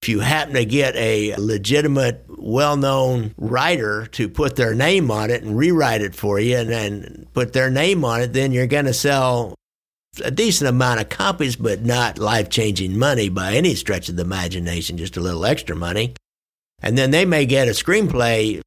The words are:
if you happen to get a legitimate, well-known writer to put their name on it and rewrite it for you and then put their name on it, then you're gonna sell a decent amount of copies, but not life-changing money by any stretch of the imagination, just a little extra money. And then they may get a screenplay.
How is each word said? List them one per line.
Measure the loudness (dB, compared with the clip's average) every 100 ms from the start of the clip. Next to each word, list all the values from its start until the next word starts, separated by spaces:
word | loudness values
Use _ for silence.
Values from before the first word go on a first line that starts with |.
| 0
if |
you | 0
happen | 2 0 0
to | -2
get | 0 2 0 0
a | 0 0 0 -2
legitimate, | -2 -2 0 2 2 2 0 -2 -10
well-known | -14 -4 2 2 2 2 2 2 0 -4 -6
writer | -4 0 2 0 0 -4 -6
to | -4 -4
put | 0 -2 2
their | 0
name | 2 4 4 2
on | 0 0
it | -2
and | -2 0
rewrite | 2 4 2 0
it | -2 -4
for | -2 0
you | 2 0
and | 0
then | -2 -4 -6 -10 -16 -8
put | -4 -2
their | 0 0
name | 2 2 2 0
on | 0
it, | 0
then | 0 0
you're | 0 0
gonna | 0 0
sell | 0 0 2 2 0 -4 -10 _ _ _ _ _ -8
a | -6
decent | 0 2 2 2
amount | 2 2 0
of | -2
copies, | -2 -2 0 -2 -2
but | -2 -2
not | 0 2 0 0
life-changing | 0 0 0 0 0 0 -2 0
money | 2 2 0
by | -2 0 2
any | 2 0
stretch | -2 -4 -4
of | -4
the |
imagination, | -2 -2 -4 -4 -4 -4 -6 -6
just | -8 -4
a |
little | -4 -2 0
extra | -2 -4 -6
money. | -4 -2 -4 -6 _ _ _ _ _ _
And | 0 2
then | 4
they | 4 4
may | 2 4
get | 2 2
a |
screenplay. | 0 0 2 2 0 0 2 0 -2